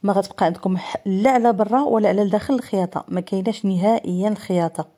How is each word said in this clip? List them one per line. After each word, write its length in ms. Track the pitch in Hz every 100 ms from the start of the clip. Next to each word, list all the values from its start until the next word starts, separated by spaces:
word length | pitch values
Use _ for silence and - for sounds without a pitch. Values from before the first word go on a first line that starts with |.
ما 100 | 196
غتبقى 340 | 196 190 - 170
عندكم 300 | 175 196 185
ح-، 200 | - - 196
لا 240 | 190 247
على 220 | 254 233
برا 300 | 202 208 247
ولا 260 | 285 220 208
على 140 | 190
الداخل 320 | 202 208 -
الخياطه، 500 | 262 - 196 180 - -
ما 120 | 180
كايناش 440 | 185 190 196 214
نهائيا 640 | 196 180 202 226 - 180 208
الخياطه. 600 | 208 - 180 165 170 151